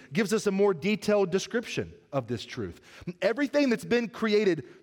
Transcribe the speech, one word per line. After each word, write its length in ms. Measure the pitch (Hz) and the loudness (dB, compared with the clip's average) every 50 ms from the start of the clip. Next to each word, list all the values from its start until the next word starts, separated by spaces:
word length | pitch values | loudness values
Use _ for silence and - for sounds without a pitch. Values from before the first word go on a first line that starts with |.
| - - | -14 -6
gives 200 | 135 165 226 170 | -2 -2 0 2
us 140 | 202 220 - | 0 0 0
a 40 | 208 | 2
more 240 | 190 190 202 202 196 | 2 4 4 2 2
detailed 560 | 151 135 202 214 - - - 208 208 196 180 | 2 0 0 0 0 0 2 2 2 2 2
description 640 | 160 190 - - - 233 226 - - - 104 80 82 - - _ | 0 -2 -2 -2 -4 -6 -6 -4 -6 -6 -6 -8 -10 -20 -12 _
of 140 | - 139 123 | -6 -4 -4
this 180 | 110 123 110 - | -4 -6 -8 -8
truth. 360 | - - - 107 90 80 - - - - - - - 185 - | -8 -10 -8 -8 -8 -10 -14 -20 -20 -20 -16 -14 -14 -6 -2
Everything 480 | - 196 233 247 285 254 - 294 294 269 | -2 0 0 0 -2 0 2 2 2 2
that's 160 | 233 180 - | 2 0 0
been 240 | 165 220 240 233 185 | 0 0 0 0 -2
created 560 | - - 220 220 208 208 214 190 170 151 - - - - | -6 -4 0 2 2 4 4 2 2 0 -4 -10 -16 -20